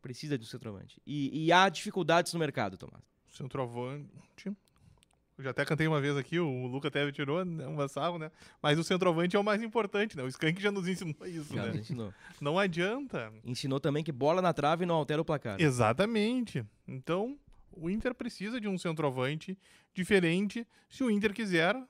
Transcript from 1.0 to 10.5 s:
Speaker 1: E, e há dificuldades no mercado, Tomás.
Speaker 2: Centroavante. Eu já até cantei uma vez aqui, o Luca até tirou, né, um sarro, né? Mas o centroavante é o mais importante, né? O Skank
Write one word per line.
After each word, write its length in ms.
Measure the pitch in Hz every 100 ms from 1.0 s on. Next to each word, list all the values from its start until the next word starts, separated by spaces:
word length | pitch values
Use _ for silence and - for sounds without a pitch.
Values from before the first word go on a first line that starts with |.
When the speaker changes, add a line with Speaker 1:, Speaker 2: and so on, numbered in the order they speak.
| -
Speaker 1:
E, 400 | 147 139 151 160
e 60 |
há 180 | 175 196
dificuldades 640 | 156 208 196 160 170 175
no 60 | 170
mercado, 380 | 151 131 104 92
Tomás. 260 | - - _ _ _
Speaker 2:
Centroavante. 800 | - 135 135 123 120 123 143 143 - - - 196 208 _ _ - _ _ _ _ -
Eu 60 |
já 80 | 135
até 120 | 123
cantei 240 | 143 156 160
uma 140 | 151
vez 160 | 143 143
aqui, 200 | 131 165
o 300 | 165 127 127
Luca 220 | 131 143
até 200 | 139 143
tirou, 320 | 139 139 160 185
né, 200 | 160 135
um 220 | 156 139
sarro, 300 | - 160 175
né? 120 | 156 _ - _
Mas 160 | 151 151
o 60 |
centroavante 540 | 165 185 185 165 175 202
é 20 |
o 40 |
mais 200 | 208 208
importante, 540 | 226 226 202 208 214 151
né? 60 |
O 40 | 127
Skank 340 | - 160